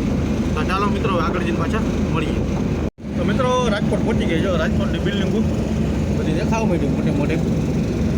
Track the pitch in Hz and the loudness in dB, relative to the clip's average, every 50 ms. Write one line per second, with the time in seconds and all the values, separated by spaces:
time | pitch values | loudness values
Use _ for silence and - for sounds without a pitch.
0 | - - - - - - - - - - - - - 175 180 190 202 208 208 202 | 0 0 0 0 0 0 0 0 0 0 0 0 0 0 0 0 0 0 0 0
1 | 214 208 190 170 160 165 180 180 175 165 165 - - - - - - - - - | 0 0 0 0 0 0 0 -2 0 0 0 0 0 0 0 0 0 0 0 0
2 | - - 151 160 156 151 - - - - - - - - - - - - - - | 0 0 0 0 0 0 0 0 -2 -2 -2 -2 -2 -2 -2 -2 -2 -4 -6 -8
3 | - - - - - - - - 262 247 254 254 254 - 202 208 214 214 214 208 | -10 -6 -4 -2 0 2 2 2 2 2 2 2 2 0 0 0 0 0 0 0
4 | - - 220 - - 185 165 160 180 190 180 165 156 180 - - - - 165 165 | 0 0 0 0 0 2 0 2 2 2 2 0 0 0 0 0 0 0 0 0
5 | - 180 220 202 196 185 - 214 214 - - - - - - - - - - - | 0 0 0 0 0 0 0 0 0 0 0 0 -2 0 0 0 0 0 0 0
6 | - - - - - - 151 - - - 226 226 - - 175 165 147 139 - - | 0 0 0 0 0 0 0 0 0 0 0 0 0 0 0 2 0 0 0 0
7 | - 160 151 143 147 151 160 165 - - - - - - - - - - - - | 0 0 0 0 0 0 0 0 0 0 0 0 0 0 0 0 0 0 0 0
8 | - - - | 0 0 0